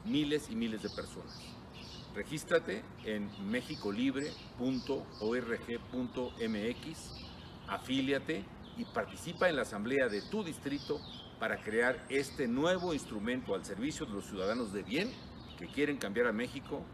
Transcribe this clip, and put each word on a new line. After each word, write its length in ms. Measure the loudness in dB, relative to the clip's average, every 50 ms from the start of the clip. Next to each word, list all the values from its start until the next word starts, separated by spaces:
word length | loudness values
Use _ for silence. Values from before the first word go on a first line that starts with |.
| 0
miles 460 | 4 4 4 6 6 4 2 2 0
y 60 | 0
miles 260 | 0 2 2 0 0
de 80 | -2 -4
personas. 440 | -4 -4 -6 -6 -8 -10 -10 -10 -12 -12 -12 -12 -12 -12 -14 -14 -12 -12 -12 -10 -10 -12 -12 -8 -6
Regístrate 720 | -6 -4 -2 -2 -4 0 6 6 6 6 4 -2 -2 -4 -8 -12 -8 -4
en 260 | -2 0 0 0 -4 -4 -6 -2 0
mexico 420 | 0 0 0 -2 -6 -2 0 0
libre 400 | 2 2 2 2 2 0 -2 -4 -4 -8 -12 -14 -6 -2
punto 500 | 0 2 2 0 0 0 0 0 -2 -6 -8 -2
org 580 | 0 2 2 2 2 0 -2 -2 -2 -4 -4 -4 -4 -4
punto 420 | -2 -2 -2 -2 0 -2 -2 -2 -2 -2
m 300 | 0 0 2 2 0 0
x, 420 | -2 -2 -6 -8 -8 -8 -10 -10 -10 -10 -10 -12 -12 -14 -14 -14 -14 -12 -6 -4
afíliate 760 | -4 -4 -2 0 2 2 4 4 2 2 2 0 -2 -2 -2 -8 -12 -14 -14 -12 -6 -6
y 80 | -6
participa 640 | -2 0 -2 -2 -2 -4 -8 -8 -8 0 4 6 6
en 60 | 6
la 60 | 6 2
asamblea 460 | 2 0 -2 0 4 6 6 6 6
de 120 | 4 0
tu 220 | -2 0 -2 0 0
distrito 560 | -2 -4 -4 -2 -2 -2 -2 0 0 -2 -2 -2 -8 -12 -12 -14 -14 -6 -2
para 240 | 0 2 2 0 0
crear 420 | 2 4 6 6 6 4 2 -2 0
este 380 | 2 2 2 2 0 0 2 4
nuevo 460 | 4 6 6 6 6 6 4 2 2
instrumento 640 | 0 0 -2 -4 -2 0 2 0 0 2 0 0
al 100 | 0 0
servicio 400 | -4 -4 -2 0 -2 0 -2 -4
de 80 | -2 -2
los 120 | -4 -4
ciudadanos 480 | -4 -2 0 2 2 2 2 0 0 -2
de 100 | -4 -2
bien 280 | 0 0 0 0 0 -4 -8 -12 -12 -12 -12 -12 -12 -12 -10
que 100 | -10 -6
quieren 300 | 0 2 2 2 2 0
cambiar 300 | 0 0 4 4 4 6
a 60 | 6
México 500 | 2 0 0 -2 -6 -6 -4 -6 -6 -6 -8